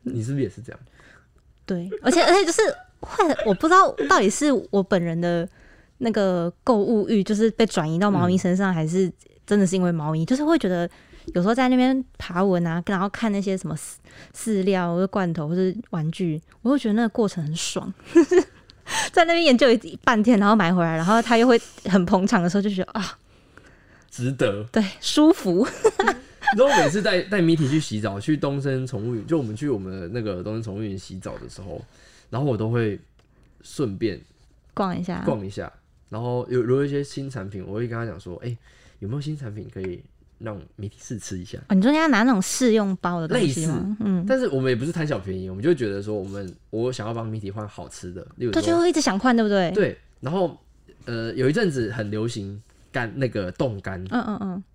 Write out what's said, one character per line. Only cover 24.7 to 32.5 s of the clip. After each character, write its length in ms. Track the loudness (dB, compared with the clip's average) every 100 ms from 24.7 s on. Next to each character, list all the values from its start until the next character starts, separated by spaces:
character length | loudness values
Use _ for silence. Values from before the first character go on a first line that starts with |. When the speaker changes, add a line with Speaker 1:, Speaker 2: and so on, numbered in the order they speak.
| 0 0 -4
Speaker 2:
舒 320 | 0 6 6
服。 320 | 6 2 2 0
<laughs> 840 | 2 0 2 0 -2 -10 -4 -2
Speaker 1:
你 40 | 4
知 40 |
道 40 | 4
我 180 | 6
每 60 | 4
次 120 | 2
带， 200 | 0 0
带 180 | 0 2
米 140 | 4 4
体 120 | 2
去 120 | 0
洗 200 | -2 -4
澡， 200 | -4 -4
去 180 | -2 -2
东 240 | 0 -2
森 240 | -2 -2 -4
宠 160 | -6
物 140 | -4 -6
园， 100 | -2
就 120 | -2
我 40 |
们 140 | -2 -4
去 120 | -4
我 120 | -4
们 220 | -4 -10
的 60 | -8
那 120 | -6
个 220 | -6 -6
东 100 | -6
森 80 | -8
宠 140 | -8 -8
物 60 |
园 140 | -8 -10
洗 200 | -12 -12
澡 180 | -12 -12
的 100 | -16
时 100 | -16
候， 240 | -12 -14 -14 _ -20 -20 _
然 100 | -4
后 80 |
我 80 | -2